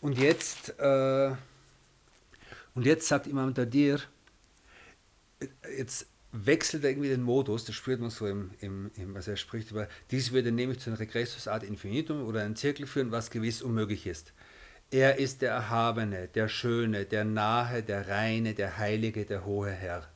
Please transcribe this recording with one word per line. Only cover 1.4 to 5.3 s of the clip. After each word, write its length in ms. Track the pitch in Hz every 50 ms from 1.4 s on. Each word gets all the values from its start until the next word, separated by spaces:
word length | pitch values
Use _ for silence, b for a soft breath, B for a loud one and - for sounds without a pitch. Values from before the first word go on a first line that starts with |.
| B B B B B B B B B _ _ _ _ _ _ - _ _ B B B B B B B B B
und 120 | 127 120
jetzt 200 | 127 156 160 -
sagt 200 | - 151 139 143
Imam 280 | - 143 135 131 131 131
Tadir, 460 | 135 123 113 113 143 147 143 139 147 - - - _ _ - _ _ _ - _ B B B B B B B B B _ _ _ _ _ _